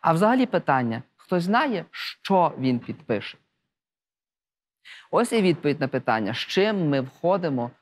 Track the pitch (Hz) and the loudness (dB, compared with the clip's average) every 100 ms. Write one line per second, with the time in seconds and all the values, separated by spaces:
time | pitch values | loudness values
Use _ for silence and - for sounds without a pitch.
0 | - 160 208 254 247 180 160 135 123 113 | 2 4 4 2 2 -2 0 0 0 -4
1 | - _ _ 180 175 226 294 208 165 - | -10 _ _ -4 0 0 0 -4 -8 -12
2 | - - - 196 165 - 131 123 - - | -12 -12 0 2 2 0 -2 -2 -4 -14
3 | - 110 - - _ _ _ _ _ _ | -4 -6 -6 -18 _ _ _ _ _ _
4 | _ _ _ _ _ _ _ _ - - | _ _ _ _ _ _ _ _ -20 -20
5 | - 170 233 233 185 160 147 143 131 131 | -2 0 2 2 2 2 0 0 -2 -2
6 | - 113 101 113 - - 202 208 160 139 | 0 0 0 -6 -4 0 0 2 0 0
7 | 131 - 170 196 175 135 120 - | -2 -4 0 0 0 -4 -6 -10